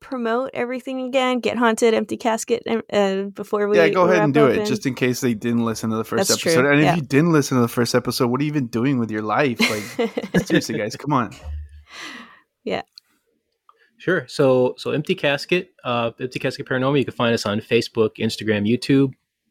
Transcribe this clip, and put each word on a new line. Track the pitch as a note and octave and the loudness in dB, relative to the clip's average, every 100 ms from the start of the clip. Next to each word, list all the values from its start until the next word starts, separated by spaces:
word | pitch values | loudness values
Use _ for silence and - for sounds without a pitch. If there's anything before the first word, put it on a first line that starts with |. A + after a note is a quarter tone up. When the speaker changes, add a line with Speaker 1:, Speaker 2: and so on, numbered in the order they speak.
Speaker 1:
promote | - C4 A3+ A#3 C4+ | -10 -6 -2 -2 -4
everything | - A#3+ B3+ C4+ C4 | -6 -6 -6 -8 -8
again? | B3+ C4 B3+ B3+ | -2 0 0 0
Get | G#3+ G#3+ | -2 0
Haunted, | A#3 A3 A#3 | 2 2 2
Empty | A3 G#3+ A3 | 2 0 -4
Casket, | A#3 A3+ - A#3 - | -2 -2 -2 -4 -2
and, | A3+ - | -4 -2
uh, | G#3 G3 F#3+ G3+ | 0 2 0 -6
before | G3+ G3+ G#3 G#3 | -8 -4 -2 2
we | G#3 | 4
Speaker 2:
Yeah, | D#3+ | 4
go | E3+ | 4
ahead | F3 F3+ | 4 4
and | D#3 C#3+ | 4 4
Speaker 1:
wrap | |
Speaker 2:
do | C#3+ | 4
Speaker 1:
up | - | 4
Speaker 2:
it, | |
Speaker 1:
and | G#3 | 0
Speaker 2:
just | A#2 | -2
in | C#3 | -2
case | A#2+ B2+ A#2 | -2 0 0
they | B2+ | -2
didn't | A2 A#2+ A#2+ | -2 -2 0
listen | A2+ A2 A2+ | 0 -2 -4
to | A2 | -4
the | |
first | A2 - F#3+ | -2 -2 0
Speaker 1:
That's | G#2+ | 0
Speaker 2:
episode. | F3+ E3 | 2 2
Speaker 1:
true, | C#3 | 4
Speaker 2:
And | C#3+ | 4
if | |
Speaker 1:
yeah. | D3+ F3 | 4 0
Speaker 2:
you | |
didn't | B2 C3+ E3+ | 0 2 4
listen | D#3 C3+ C3 | 4 2 2
to | |
the | A#2 | 2
first | - - | 0 0
episode, | B2 B2+ - B2 | 0 0 0 0
what | B2+ | 0
are | |
you | D3+ | -2
even | D3+ A#2+ | -2 -2
doing | A#2 B2+ C3 | 0 0 0
with | A2 | -2
your | G#2+ | -4
life? | G#2+ G#2+ D3 A2+ | -2 0 0 0
Like, | A3+ G#2+ G2+ - A3+ - G3+ F#3 | -2 -2 -6 -4 -4 -4 -4 -2
Speaker 1:
<laughs> | - | 0
Speaker 2:
seriously, | E3 - A2 | 0 0 -4
guys, | G#2+ - | -6 -8
come | C3+ | -4
on. | C#3 G#2 - - D2+ D2 - - - - - - - _ _ | -2 -2 -8 -12 -12 -12 -20 -20 -18 -16 -16 -20 -20 _ _
Speaker 1:
Yeah. | A3 F#3+ - _ _ _ _ _ _ _ _ _ _ _ | -8 -8 -8 _ _ _ _ _ _ _ _ _ _ _
Speaker 3:
Sure. | - F3+ B2 | -4 -2 -2
So, | - C#3 B2+ B2+ - | 0 2 4 2 -2
so | B2 | -6
Empty | B2+ D#3 | -4 -4
Casket, | F3+ D3 C#3+ - F3+ F3+ _ | -2 -2 -2 -2 -4 -4 _
uh, | C3+ A#2+ A#2 - | -6 -2 -4 -6
Empty | C3 C#3+ | -10 -6
Casket | C3+ - - | -6 -6 -4
Paranormal, | C3 C3 C#3+ | -2 0 0
you | |
can | A#2 | 0
find | - A#2+ | 0 0
us | A#2 G#2+ | 0 0
on | G#2 | -4
Facebook, | - A#2 - - A2 - | 0 0 0 0 0 0
Instagram, | A2 - A2 G#2 G#2 | -4 -2 -2 0 2
YouTube, | A#2+ - C#3 C#3 - _ _ _ | 0 4 4 4 -2 _ _ _